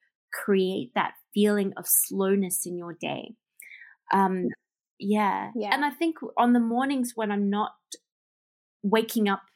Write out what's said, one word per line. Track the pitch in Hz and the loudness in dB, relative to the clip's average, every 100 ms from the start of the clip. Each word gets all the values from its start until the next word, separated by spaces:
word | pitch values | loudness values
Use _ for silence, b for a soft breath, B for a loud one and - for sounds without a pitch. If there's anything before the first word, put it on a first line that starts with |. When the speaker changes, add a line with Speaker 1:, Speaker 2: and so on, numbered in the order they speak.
| _ _ - | _ _ -12
Speaker 1:
create | - - 196 185 196 - | -6 2 2 2 -2 -4
that | 202 - - _ | -2 -2 -6 _
feeling | 208 208 208 196 - | 2 2 2 -2 -4
of | - | 0
slowness | - - 190 190 202 185 - 175 | 0 0 0 2 2 0 -4 -6
in | 175 | -8
your | 175 165 | -10 -10
day. | 156 135 - - _ - B B B B - | -8 -8 -10 -18 _ -20 B B B B 0
Um, | 196 190 185 180 - _ _ _ - | 2 4 2 -2 -6 _ _ _ -6
yeah. | 202 214 196 190 202 | 0 2 2 0 -4
Speaker 2:
Yeah. | 226 208 | -4 -2
Speaker 1:
And | 277 | 0
I | 294 | 0
think | 277 330 - - - | -2 -4 -4 -4 2
on | 240 | 4
the | 240 | 4
mornings | 226 233 269 269 240 | 2 0 0 -2 -4
when | 226 208 | -4 -2
I'm | 202 202 | 0 0
not | 208 208 - - - _ _ _ _ _ _ _ _ | 0 -2 -8 -20 -20 _ _ _ _ _ _ _ _
waking | 196 220 226 233 202 | 0 0 0 0 0
up | 196 - | -2 -6